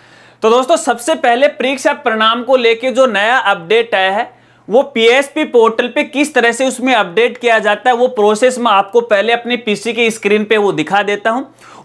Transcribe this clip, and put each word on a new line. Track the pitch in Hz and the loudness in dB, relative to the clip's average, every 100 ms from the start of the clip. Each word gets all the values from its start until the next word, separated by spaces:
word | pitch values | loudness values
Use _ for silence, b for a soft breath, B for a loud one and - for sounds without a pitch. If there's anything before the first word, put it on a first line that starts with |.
| b b b b | b b b b
तो | 220 | 2
दोस्तों, | 240 262 330 | 2 2 -2
सबसे | - 226 - 320 | 0 -4 -2 -2
पहले | 254 240 285 | 0 2 0
परीक्षा | 285 247 269 294 | 0 -4 -2 -2
परिणाम | 285 247 220 220 240 | -2 -2 0 0 0
को | 240 262 | 0 2
लेके | 233 226 262 | 2 0 -2
जो | 233 262 | 0 2
नया | 196 208 254 | 2 0 0
अपडेट | 202 196 165 220 233 | 0 -2 0 0 0
आया | - 190 | 0 0
है | 196 - b b b - | 0 -4 b b b -2
वो | 214 | 0
पीएसपी | 277 233 226 254 277 311 302 | 0 2 4 4 0 -4 0
पोर्टल | 240 226 220 240 | 2 2 2 -4
पे | 240 | -2
किस | 294 262 294 | -4 -2 -2
तरह | 254 233 | 0 0
से | 233 262 | 0 -2
उसमें | 226 254 | -2 -2
अपडेट | 240 185 170 240 214 | 0 0 0 -2 0
किया | 233 220 | 0 0
जाता | 208 208 254 | 0 0 0
है, | 240 | 0
वो | 247 | 0
प्रोसेस | 254 208 214 254 247 | 2 0 2 0 0
मैं | 240 | 0
आपको | 196 202 240 | 0 2 0
पहले | 233 202 214 | 0 0 0
अपने | 233 233 240 | -2 -2 -6
पीसी | 233 202 226 | -4 -4 -4
के | 226 233 | -2 -2
स्क्रीन | 220 202 208 | 0 0 0
पे | 214 220 | 0 0
वो | 202 | 0
दिखा | 156 151 196 | -2 -2 -2
देता | 202 202 220 | -2 -2 -2
हूं | 233 285 B B B | -4 -6 B B B